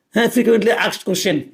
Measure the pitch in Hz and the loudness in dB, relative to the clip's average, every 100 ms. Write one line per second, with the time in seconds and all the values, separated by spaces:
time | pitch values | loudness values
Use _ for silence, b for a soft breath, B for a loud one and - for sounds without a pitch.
0 | _ 208 233 240 233 226 208 - 190 - | _ -2 0 2 2 2 2 0 -2 -4
1 | - 185 196 151 127 | -6 -4 -2 -2 -4